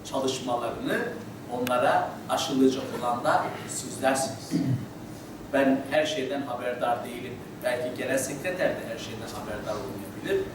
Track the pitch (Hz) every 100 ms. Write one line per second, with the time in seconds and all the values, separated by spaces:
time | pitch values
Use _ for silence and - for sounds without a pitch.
0 | - 131 131 123 127 120 - 113 131 214
1 | - - - - - 123 123 123 - -
2 | - - - 131 - 131 131 127 123 117
3 | 120 120 151 151 - - - - - -
4 | 131 131 - - - - 135 123 - -
5 | - - - - - 269 269 131 - 151
6 | 156 139 131 139 127 120 123 120 123 120
7 | 120 120 127 123 - - 123 123 123 -
8 | 127 135 - 147 185 175 147 - - 113
9 | 113 113 - 104 104 107 104 107 101 101
10 | 98 104 - 196 -